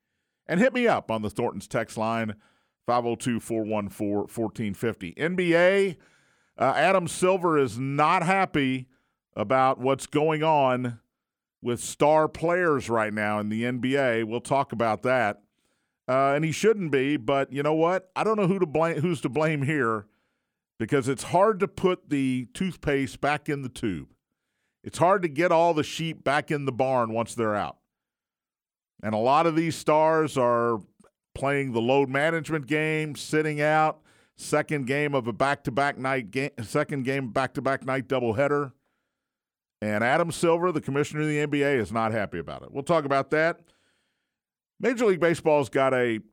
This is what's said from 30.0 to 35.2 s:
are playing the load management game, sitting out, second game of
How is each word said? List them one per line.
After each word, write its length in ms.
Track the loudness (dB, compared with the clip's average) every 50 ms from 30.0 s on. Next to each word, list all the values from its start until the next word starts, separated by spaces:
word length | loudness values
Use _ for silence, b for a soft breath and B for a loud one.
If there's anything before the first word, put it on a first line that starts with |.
| 4 4 2 2 0 0 0 0
are 420 | 2 2 2 2 2 0 0 -2 -6 _ _ _ _ _ _ _ _ _ -10
playing 380 | -4 -2 -2 0 0 -2 -2
the 100 | -2 0
load 260 | 2 4 4 4 4 2
management 600 | 2 0 2 2 0 -2 -4 -4 -4 -4 -4 -2
game, 480 | -2 -2 0 0 -2 -2 -4 -6 -8
sitting 440 | -10 -6 -2 0 0 0 0 0 0
out, 420 | 2 2 4 4 4 2 0 b b b b b b b b
second 500 | -18 -6 -2 0 0 0 0 -2 -2 -2
game 300 | -2 -2 0 0 0 0
of 100 | -2